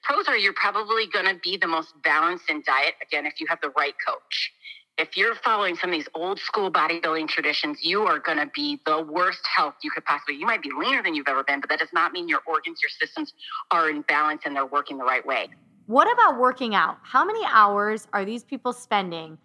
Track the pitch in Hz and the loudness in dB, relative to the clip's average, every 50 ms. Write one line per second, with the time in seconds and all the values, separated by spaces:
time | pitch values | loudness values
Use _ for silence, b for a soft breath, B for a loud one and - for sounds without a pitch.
0 | - - 285 320 381 302 277 226 202 196 202 - - 202 196 208 214 208 220 220 | -2 0 0 0 0 2 0 2 2 0 0 0 -2 0 0 -2 -2 0 0 0
1 | 220 202 - 208 180 190 190 180 - 175 190 190 185 170 160 160 160 - _ 147 | 0 0 -2 0 0 0 0 0 -4 -6 -2 -2 -2 0 0 -2 -4 -6 _ _
2 | - 151 147 151 160 170 175 175 - - 156 151 139 - 139 135 143 160 - _ | 0 2 4 4 4 2 0 -2 -4 -4 -6 -4 0 0 2 2 2 0 -2 _
3 | - _ - 147 147 151 - - 160 156 170 - - 147 139 151 147 143 135 - | -8 _ -4 -4 -4 -4 -8 -6 -4 -4 -4 -4 -4 -2 0 0 0 0 -2 -4
4 | - - - - _ _ - - - - B B B B B B B B _ - | -4 -4 -4 -6 _ _ -6 -6 -6 -6 B B B B B B B B _ -4
5 | 160 156 - 180 196 226 226 - - 247 220 208 202 185 175 165 - 180 175 160 | -4 -4 0 0 0 0 0 0 0 0 2 2 2 0 -2 -2 -2 -2 -2 -4
6 | 147 - _ 165 165 185 196 - - - - 220 202 185 165 180 151 156 170 170 | -4 -6 _ -6 -4 -4 -4 -4 -6 -2 0 0 0 2 2 2 2 2 0 -2
7 | 170 160 156 160 156 156 - - 147 147 147 - - 151 147 - - 165 180 202 | 0 0 0 0 0 -2 -2 0 0 0 0 0 -2 -2 -4 -2 -2 0 2 2
8 | 214 185 160 151 - 175 160 151 147 143 - 147 147 147 147 139 _ 156 156 156 | 2 2 2 0 0 -2 0 0 -2 -2 -4 -4 -4 -2 -4 -2 _ 0 0 0
9 | 160 151 151 175 180 185 185 - - - - 180 165 147 - _ - 151 - 165 | 0 -2 0 2 2 2 0 -2 -6 0 2 2 2 2 -2 _ -8 -6 -6 -4
10 | - - 151 143 - - 147 139 160 220 233 214 - 139 135 143 - 294 - 247 | 0 0 0 0 0 -6 -6 -2 0 0 0 0 -2 -6 -4 -2 0 0 0 0
11 | 220 190 160 151 139 135 135 135 135 - 139 139 139 - - - 160 - - 165 | 0 -2 -2 -2 0 0 0 0 0 0 -2 -2 -2 -4 -2 -2 -2 -2 0 0
12 | 165 170 160 180 175 170 151 143 - 165 165 - - 170 165 - - - - - | 0 2 0 -4 -4 -2 -2 -2 0 0 -2 -2 -2 -2 -6 -4 -4 -4 -2 -4
13 | - - - 320 311 - - B B B B B B B 185 170 165 160 151 147 | -6 -4 -4 -8 -8 -8 -10 B B B B B B B 2 2 2 2 0 -2
14 | - - 156 147 151 156 156 151 - 151 143 139 139 135 143 147 139 - 147 135 | -2 0 2 2 2 2 0 -2 -6 -4 -2 -2 -2 0 -2 -2 -2 -2 -8 -4
15 | 127 123 131 127 113 135 135 120 95 - - _ _ _ _ _ _ - 214 269 | -2 0 0 0 -2 -2 -2 -2 -2 -6 -10 _ _ _ _ _ _ 0 4 4
16 | 320 403 - 480 453 381 285 240 254 254 254 - 262 226 208 190 165 - - - | 6 6 6 6 6 6 6 4 2 2 2 0 -4 0 2 2 2 2 -2 -8
17 | _ - - 254 311 370 440 453 403 - - 220 208 202 202 202 202 214 220 220 | _ 0 2 2 4 4 0 -2 -2 4 8 8 8 8 6 2 2 0 -2 -4
18 | - _ - 208 196 196 226 240 233 _ - 254 _ 254 247 247 - _ 220 202 | -6 _ -4 -4 -2 -2 -6 -8 -8 _ -10 -4 _ -4 -4 -4 -4 _ 0 0
19 | 190 180 170 165 160 160 160 156 _ | 0 0 -6 -8 -10 -12 -16 -20 _